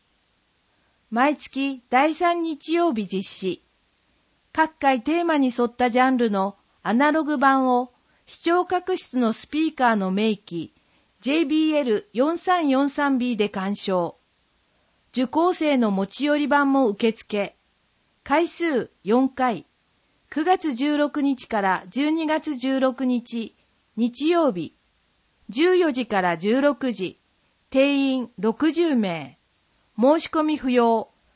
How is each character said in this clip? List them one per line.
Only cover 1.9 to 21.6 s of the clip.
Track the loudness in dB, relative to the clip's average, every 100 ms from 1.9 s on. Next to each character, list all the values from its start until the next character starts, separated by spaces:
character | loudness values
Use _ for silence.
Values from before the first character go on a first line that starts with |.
| 2 2
三 | 2 0 0
日 | -2 -6 -4
曜 | 0 0
日 | 0 -4
実 | -6
施。 | -6 -6 -6 -6 _ _ _ _ _ _ _ _ _
各 | -2 -2 0
回 | 0 0
テ | 0 0
ー | 0
マ | 2
に | 0
沿 | 0 -2
っ | 0
た | 0
ジ | 2
ャ | 2
ン | 2
ル | 0
の | 0 -2 -6 _ _
ア | -2
ナ | 2 2
ロ | 2 0
グ | 2
版 | 4 4 2
を | 0 -2 _ _ _ -20
視 | -6
聴 | 0 0 2
覚 | -2 -2 -6
室 | -4 0
の | 0
ス | -2 -6
ピ | -2 -2
ー | 0
カ | 2
ー | 2
の | 0
名 | 0 0 -2
機、 | -6 -10 -10 _ _ _ _ _
ジ | -2
ェ | 0
イ | 2
ビ | 2 2
ー | 0
エ |
ル | 0 -2 -2
四 | -2 0 0
三 | 0 0 2
四 | 2 0
三 | 0 0 0
ビ | 0
ー | -2
で | -2
鑑 | -2 -6 -6
賞。 | -2 -2 -2 -6 _ _ _ _ _ _ _ _ _
受 | -4 -2
講 | 2 0
生 | 2 0 2
の | 2
持 | 0 -4
ち | -2
寄 | 0 0
り | 2
版 | 2 4
も | 2 2
受 | 2 0
付。 | -2 -6 -4 -6 -8 _ _ _ _ _ _
回 | -2 0 0
数 | -2 -2 -2 -4 _
四 | 0 2 2
回。 | 0 -2 -4 -10 _ _ _ _ _ -10
九 | -4 0
月 | 0 0
十 | -2 0 0
六 | 0 0
日 | -2 -2 -4
か |
ら | -2